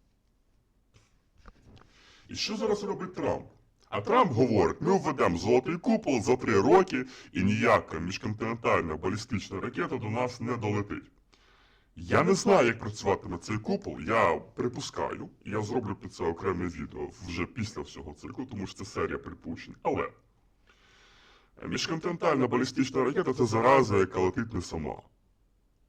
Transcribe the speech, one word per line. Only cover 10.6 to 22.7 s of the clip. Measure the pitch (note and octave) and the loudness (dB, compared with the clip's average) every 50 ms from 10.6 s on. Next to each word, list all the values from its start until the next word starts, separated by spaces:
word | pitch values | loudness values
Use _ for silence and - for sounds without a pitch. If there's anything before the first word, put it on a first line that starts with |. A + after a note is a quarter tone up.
| G#2+ G#2 G#2 G#2 G2+ - D#2+ - - - _ _ _ _ _ _ _ _ _ _ _ _ _ _ _ _ - | -2 -2 -2 -2 -2 -4 -6 -10 -10 -14 _ _ _ _ _ _ _ _ _ _ _ _ _ _ _ _ -18
Я | - E2 E2+ A#2 - D#3 | -12 -4 0 2 4 4
не | F3+ G3 | 4 4
знаю, | - - G3 G3 E3+ B2+ | 4 4 4 6 6 6
як | A#2+ A2 A2 | 4 2 0
працюватиме | A#2+ A2 G#2 - - G2 F#2 E2+ - G#2 F2+ E2 | -4 -10 -8 -4 0 0 0 0 -2 -6 -10 -8
цей | - - G#2+ G#2+ | -6 -6 -6 -4
купол, | - - G3 G3 - F2+ D2 B1+ | -2 -2 -4 -4 -4 -6 -10 -8
я | D2 - A2 A2+ G2+ F2 D#2+ | -4 0 2 2 4 2 2
припускаю, | D2 - - - - - B2 - - - - - - D2+ C2 - - - - - _ - | 0 -4 -10 -8 -4 -4 -4 -4 -6 -10 -8 -6 -4 -4 -4 -4 -8 -12 -14 -16 _ -10
я | - G2 A2 G#2 | -6 -4 -4 -2
зроблю | G2+ A#2 B2+ G#2+ G2 G2 | -2 -2 -2 -2 -4 -6
під | - F2+ F2+ - | -8 -10 -12 -8
це | - F2+ | -4 -4
окреме | E2+ E2+ - F#2+ G2 F#2 F2 F2+ | -4 -2 -2 -2 -2 -2 -2 -2
відео | F2+ E2+ C#2 C#2 C#2 - - - - - - F2 | -4 -6 -6 -10 -10 -8 -10 -10 -10 -10 -12 -12
вже | E2+ E2+ E2+ F2 | -8 -6 -4 -6
після | - - A#2 G#2+ G2+ - D#2 C#2+ | -6 -6 -6 -8 -6 -6 -10 -12
всього | - - - - D2 D2 | -12 -12 -16 -14 -14 -14
циклу, | - - - - - C3 | -14 -14 -14 -10 -10 -10
тому | - - F#2+ F#2+ | -10 -8 -8 -8
що | - - - | -8 -10 -12
це | G#2 | -14
серія | - - - - - - - | -10 -6 -4 -4 -4 -4 -6
припущень. | - E2+ E2 - - - - - - - - - - | -8 -10 -16 -14 -10 -10 -10 -10 -12 -16 -12 -6 -2
Але | E3+ C#3 F#2+ - - - _ _ _ _ _ _ _ _ _ _ _ _ _ _ _ _ _ _ _ _ _ _ - _ _ _ _ _ - - | -2 0 0 -2 -4 -6 _ _ _ _ _ _ _ _ _ _ _ _ _ _ _ _ _ _ _ _ _ _ -20 _ _ _ _ _ -14 -10
міжконтинентальна | - - - - - E3 D#3+ - F3+ F3 E3+ - E3+ D3+ C3 B2+ | -6 -4 -4 -4 -4 -4 -4 -4 -4 -4 0 2 2 2 4 2
балістична | A#2+ A#2+ B2 B2+ - | 2 2 2 0 0